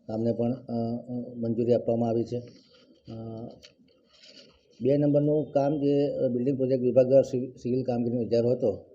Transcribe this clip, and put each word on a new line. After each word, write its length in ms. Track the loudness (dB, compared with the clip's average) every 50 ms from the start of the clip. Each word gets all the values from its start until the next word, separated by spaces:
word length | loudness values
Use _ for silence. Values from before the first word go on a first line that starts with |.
| _ -8
કામને 260 | -6 -2 -2 -2 0
પણ, 200 | 0 0 -2 -2
અ, 440 | -4 -6 -8 -6 -4 -4 -4 -4 -6 -8 -8
અ, 40 | -10 -10 -10 -10 -8
મંજૂરી 380 | -6 -4 -4 -2 0 2 2 2
આપવામાં 360 | 2 2 0 -2 0 0 0
આવી 140 | -2 -2 -2
છે. 140 | -4 -6 -8
અ, 760 | -10 -12 -18 -20 -20 _ _ _ _ -20 -20 _ _ -18 -16 -14 -14 -12 -12 -14 -14 -16 -18 -20 -20 -20 _ _ _ _ _ _ _ _ _ _ -20 -20 -20 -20 -20 -20 _ _ _ _ _ -4
બે 160 | 0 2 2 4
નંબરનું 540 | 4 4 4 4 4 2 2 0 0 0
કામ 280 | 0 0 2 0 0 0
જે, 280 | 0 2 2 2 2 0
અ, 200 | 0 -2 -2 0
બિલ્ડિંગ 300 | 0 0 0 0 0 0
પ્રોજેક્ટ 260 | 0 0 0 0 0
વિભાગ 240 | 2 4 4 4 6
દ્વારા 140 | 6 6
સિવિ-, 360 | 6 4 0 -4 -4 -6 -8 -8
સિવિલ 260 | -4 -2 -2 -2 -2
કામગીરીનો 380 | -2 -2 -2 -2 -2 -2 -2
ઇજારો 280 | -2 0 2 2 2 2
હતો 340 | 2 2 0 0 -2 -2 -6 -18 -20